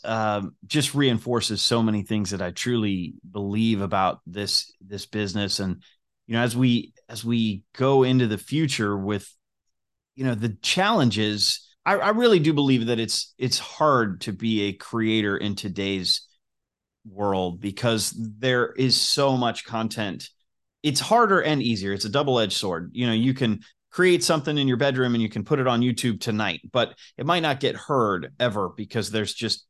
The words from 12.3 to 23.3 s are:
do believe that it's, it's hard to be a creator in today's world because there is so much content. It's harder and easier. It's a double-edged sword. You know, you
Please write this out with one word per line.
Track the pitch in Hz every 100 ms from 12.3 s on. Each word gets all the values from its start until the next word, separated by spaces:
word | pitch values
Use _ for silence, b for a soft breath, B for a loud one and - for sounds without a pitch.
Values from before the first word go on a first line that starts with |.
| 185
do | 151
believe | 143 139 127 117
that | 113
it's, | 113 - - -
it's | 127 -
hard | - - 151 131 107 90
to | -
be | 92 113 110
a | 101
creator | 95 - 117 113 110 104 101
in | 104 98
today's | 101 90 98 95 87 - - _ _ _ _ _ _ _ 107
world | 95 101 95 90 87
because | 104 98 123 110 - - 113 107
there | 127 123 120
is | - 131 127
so | - - 139 127
much | 120 - -
content. | 113 113 113 104 71 - _ _ _ _ _
It's | 151 135
harder | - 226 220 185
and | 151 147
easier. | 117 107 98
It's | 98 107
a |
double-edged | 139 143 120 107
sword. | - 98 82 87
You | 120 120
know, |
you | 113 127